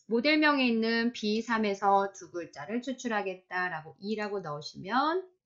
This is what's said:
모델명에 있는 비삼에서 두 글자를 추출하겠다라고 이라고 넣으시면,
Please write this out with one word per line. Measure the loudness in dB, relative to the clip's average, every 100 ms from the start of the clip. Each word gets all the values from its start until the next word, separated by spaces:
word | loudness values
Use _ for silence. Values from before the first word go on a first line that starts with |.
| -2
모델명에 | 2 4 4 4 4 4
있는 | 2 2 2 0
비삼에서 | 0 0 0 0 0 0 2 4 4 2
두 | -6 -10
글자를 | -10 -10 -10 -6 -6
추출하겠다라고 | -4 -6 -2 -2 -2 -6 -6 -4 -4 -6 -12 -10
이라고 | -6 -4 -4 -6
넣으시면, | -6 -8 -10 -12 -2 0 2 0 -4 _